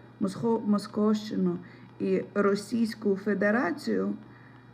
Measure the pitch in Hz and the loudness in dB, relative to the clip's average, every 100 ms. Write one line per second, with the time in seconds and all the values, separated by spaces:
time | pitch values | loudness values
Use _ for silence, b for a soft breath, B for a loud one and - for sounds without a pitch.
0 | B - 196 - 233 226 208 202 - 214 | B -6 -4 -2 0 0 2 0 0 0
1 | 214 214 - 190 180 175 B B B - | 2 2 0 0 0 0 B B B -4
2 | 196 185 - 202 196 208 - 233 220 - | 0 0 0 0 2 2 0 0 0 0
3 | 208 190 214 190 208 226 320 - 226 190 | -2 0 0 0 2 2 0 -2 -2 0
4 | 202 208 B B B B B | -2 -4 B B B B B